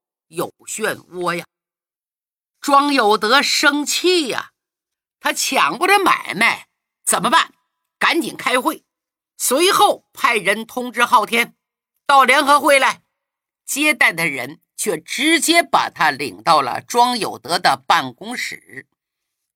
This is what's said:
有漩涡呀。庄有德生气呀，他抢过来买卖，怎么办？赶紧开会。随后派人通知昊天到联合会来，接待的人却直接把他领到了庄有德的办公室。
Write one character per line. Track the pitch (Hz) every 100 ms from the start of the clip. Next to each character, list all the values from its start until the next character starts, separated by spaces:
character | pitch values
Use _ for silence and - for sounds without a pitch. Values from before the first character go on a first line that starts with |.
| _ _ _
有 | 165 127 -
漩 | - - 208 143 -
涡 | 180 175 170
呀。 | - _ _ _ _ _ _ _ _ _ _ _
庄 | - 277 285
有 | 277 208 208
德 | 208 269
生 | 185 - 302 285 285
气 | - 339 359 269
呀， | 139 - _ _ _ _ _ _ _
他 | 285
抢 | 302 - 262 143 156
过 | 370
来 | 403
买 | 370 - -
卖， | 143 226 135 - _ _ _
怎 | - 202
么 | 208
办？ | 311 - _ _ _ _ _
赶 | 196 302
紧 | 226 -
开 | 277 254
会。 | 269 269 _ _ _ _ _ _
随 | - 269 -
后 | - 415 - _
派 | - - 233
人 | 180 208 220
通 | - 247
知 | 226
昊 | 240 240 208
天 | 226 233 _ _ _ _ _ -
到 | 277
联 | 247 269 277
合 | 294
会 | 294 277
来， | 254 - _ _ _ _ _ _ -
接 | 269 302
待 | - 247
的 | 170 165
人 | 135 123 160 _ -
却 | 220 165
直 | - - 294 320
接 | 269 339
把 | 339 165 117
他 | - 160
领 | 131 135 92
到 | 113 156
了 | 131 107
庄 | - 240 247 247
有 | 147 101
德 | 127 180
的 | 180 135 _
办 | 175 131
公 | 117 208 359
室。 | - - _ 127 - _ _ _ _ _ _